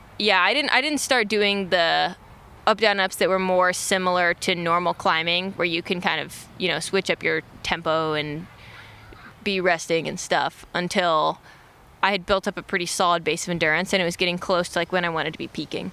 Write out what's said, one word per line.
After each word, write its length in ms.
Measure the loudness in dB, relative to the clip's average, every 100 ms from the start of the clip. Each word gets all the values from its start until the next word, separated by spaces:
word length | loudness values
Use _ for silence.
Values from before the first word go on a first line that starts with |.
| -14 -2
yeah, 220 | 2 4
I 120 | 4
didn't, 180 | 2 2
I 100 | 2
didn't 180 | 2 0
start 280 | 2 2 2
doing 420 | 2 2 0 0
the 460 | 2 4 2 0 -4 -18 -20 -20 -4 0
up, 120 | 4
down, 200 | 2 2
ups 160 | 0 2
that 120 | 2
were 100 | 2
more 340 | 2 4 4
similar 600 | 2 0 0 2 2 2 0
to 200 | -2 -2
normal 380 | 0 0 0
climbing, 580 | 0 0 0 0 -2 -2
where 120 | -2 -2
you 160 | -2
can 200 | -4 -2
kind 180 | 0 -2
of, 260 | -4 -12 -16 -4
you 100 | -2
know, 120 | -2
switch 300 | 0 -2 0
up 140 | -2
your 180 | 0 -2 -4 -8
tempo 500 | -6 -2 0 0 0
and 340 | -2 -4 -6 -10 -18 -20 -20 -20 -20 -20 -20 -20 -8 -4
be 140 | 0
resting 460 | 2 0 0 -2 -2
and 100 | -6
stuff, 460 | -2 0 0 -4 -8
until 640 | -4 -2 0 2 2 0 -4 -10 -20 -20 -20 -20 -2
I 100 | 0
had 140 | 0 0
built 220 | 0 0
up 80 | -6
a 40 |
pretty 220 | -4 -4 -2
solid 380 | 0 2 2
base 220 | 0 -2 -2
of 60 |
endurance, 420 | 0 0 0 0
and 80 | 0
it 40 | 0
was 100 | -2
getting 200 | -2 -2
close 300 | 0 0 0
to, 100 | -4
like, 120 | -2
when 140 | -2 -2
I 40 |
wanted 220 | -2 -4
to 40 | -6
be 80 | -10
peaking. 440 | -10 -8 -8 -8